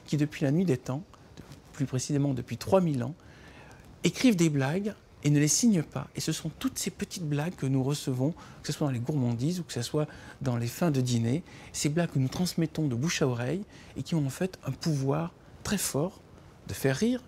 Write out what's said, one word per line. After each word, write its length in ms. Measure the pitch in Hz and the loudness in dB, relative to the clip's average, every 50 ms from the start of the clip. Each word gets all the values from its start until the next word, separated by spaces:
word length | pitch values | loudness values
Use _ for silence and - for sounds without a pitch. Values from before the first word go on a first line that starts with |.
| - | -8
qui, 100 | - - | -2 0
depuis 280 | 147 147 147 - - 165 | 0 0 0 0 0 0
la 60 | 135 | 2
nuit 140 | 139 165 196 | 2 4 4
des 140 | 175 135 123 | 2 2 0
temps, 240 | - - 127 143 190 - - - - - - - - - - - - - - | 0 -4 -6 -6 -6 -10 -18 -20 -20 -20 -20 -20 -18 -18 -20 -20 -20 -12 -6
plus 120 | - 139 | -4 -2
précisément 480 | 131 - 127 - - 151 143 139 143 135 | -2 -2 -2 -2 0 0 2 2 2 0
depuis 240 | 123 123 - 123 | -2 -4 -6 -8
trois 240 | 117 - - - 190 | -8 0 4 4 4
mille 240 | 185 170 147 127 117 | 6 4 2 0 -2
ans, 100 | 123 160 - - - - - - - - - - - - - - - - - - | -4 -6 -10 -14 -20 -20 -20 -20 -20 -20 -20 -20 -20 -20 -20 -20 -20 -8 -2 -2
écrivent 320 | 170 170 - - 254 226 | -2 2 4 4 6 6
des 140 | 170 170 160 | 6 6 4
blagues 460 | 147 139 135 135 151 185 202 214 196 - - - - - - | 4 4 2 2 0 0 -2 -4 -6 -8 -12 -20 -10 -2 2
et 60 | 147 | 4
ne 100 | 147 147 | 6 6
les 80 | 147 | 6
signent 360 | 151 143 - - 240 214 175 147 | 4 4 4 6 6 6 4 2
pas. 260 | - - 131 135 - - | 0 -4 -8 -8 -8 -8
Et 40 | - | -6
ce 120 | - - 160 | -2 -2 -2
sont 180 | - - 160 151 - | -2 -4 -8 -6 -4
toutes 200 | - 262 - - | -4 -4 -4 -4
ces 120 | - 202 | -6 -6
petites 380 | - - 202 - - - 175 147 | -6 -6 -8 -8 -8 -6 -4 -2
blagues 260 | 147 143 151 170 185 | -2 0 -2 -2 -4
que 120 | - - | -4 -2
nous 180 | 131 135 135 131 | 0 2 2 2
recevons, 480 | 131 147 147 - - 131 123 131 147 175 - - - - - - | 2 0 -2 -2 -2 0 0 0 0 0 -2 -8 -18 -18 -12 -8
que 60 | - | -6
ce 40 | 147 | -4
soit 140 | - 160 | -2 0
dans 60 | 143 131 | 0 0
les 60 | 117 | -2
gourmandises 600 | 117 127 156 147 127 120 120 113 123 151 180 185 | -2 -2 0 0 2 2 0 0 0 -2 -2 -2
ou 20 | 165 | -4
que 120 | - - | -6 -6
ce 80 | 123 120 | -6 -4
soit 260 | - - 151 151 147 - - - - - - | -2 -2 -2 -2 -2 -6 -12 -18 -18 -12 -6
dans 160 | 139 131 120 | -4 -2 0
les 100 | 117 117 | 0 -2
fins 240 | 120 - - 180 175 | -4 -2 0 0 2
de 120 | 147 131 127 | 2 2 2
dîner, 420 | 123 123 117 113 117 123 170 - - - - - - - | 2 2 2 2 2 2 0 -2 -6 -16 -20 -18 -12 -6
ces 160 | - - 156 | -2 -2 0
blagues 200 | 147 170 170 160 | 2 2 0 0
que 80 | - 143 | 2 0
nous 100 | 131 131 | 0 0
transmettons 600 | - - 180 175 - - 165 156 - - 156 147 | 0 -2 -2 -2 0 0 -2 0 0 0 0 0
de 60 | 120 | 0
bouche 260 | 117 131 170 - - | 0 0 0 0 2
à 80 | 160 135 | 2 2
oreille 340 | 123 117 120 127 147 190 208 - - - - - - - | 2 0 -2 -2 -2 -4 -4 -8 -14 -20 -20 -14 -10 -10
et 40 | 131 | -6
qui 120 | - - | -2 0
ont 120 | 165 143 | 0 0
en 40 | 135 | 0
fait 280 | 127 - 180 185 - - - | -2 -2 -4 -4 -4 -6 -8
un 80 | - 127 | -8 -6
pouvoir 600 | - - 170 156 139 135 135 139 156 165 170 - - - - - - - | -4 -2 0 0 0 0 0 0 0 -2 -4 -8 -12 -20 -20 -18 -12 -6
très 140 | - 208 185 | -2 -2 -2
fort 440 | - - - 131 151 190 - - - - - - - - - - - - | -2 -2 -2 -2 -2 -2 -4 -8 -18 -20 -20 -20 -20 -20 -20 -18 -12 -10
de 60 | 92 | -6
faire 220 | - - 135 131 | -2 0 0 2
rire, 240 | 131 208 226 254 247 - | 2 2 2 0 0 -4